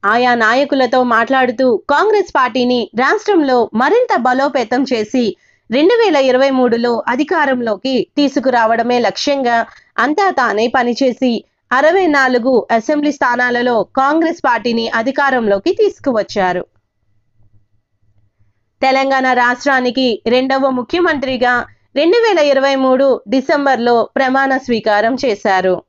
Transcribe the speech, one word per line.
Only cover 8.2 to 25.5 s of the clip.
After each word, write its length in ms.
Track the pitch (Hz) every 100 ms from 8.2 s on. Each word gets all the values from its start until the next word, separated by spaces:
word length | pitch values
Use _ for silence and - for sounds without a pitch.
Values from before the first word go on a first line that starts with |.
| 285 277 247 240 226 226 233 247 214
లక్ష్యంగా 500 | 190 - 277 247 233 226 - _ -
అంతా 220 | 233 302 392 359
తానే 260 | 240 202 240 262
పనిచేసి 560 | 240 233 269 233 254 233 - _ _ 254
అరవై 280 | 302 370 359 285
నాలుగు 340 | 262 247 233 247 - 233
అసెంబ్లీ 360 | 226 302 294 294
స్థానాలలో 580 | 254 240 247 240 247 233 180 -
కాంగ్రెస్ 400 | 269 320 330 330 262
పార్టీని 380 | 233 233 233 226 226
అధికారంలోకి 720 | 220 - 277 262 220 196 320 415
తీసుకువచ్చారు. 840 | 415 - - 226 196 214 185 180 - _ _ _ _ _ _ _ _ _ _ _ _ _ _ _ _ _ _ _ _ _
తెలంగాణ 420 | 262 262 269 269 262 247
రాష్ట్రానికి 640 | 240 247 285 262 247 247 254 220 -
రెండవ 360 | 247 262 269 269 254
ముఖ్యమంత్రిగా 760 | 240 339 349 294 262 254 247 247 - _ _ 269
రెండు 180 | 320 466 453
వేల 140 | 359 294
ఇరవై 220 | 269 269 269
మూడు 220 | 262 254 269 247 -
డిసెంబర్లో 640 | 262 262 302 277 254 240 240 220 -
ప్రమాణ 400 | 262 262 269 269 277
స్వీకారం 480 | 226 220 208 226 254
చేశారు. 520 | 269 202 214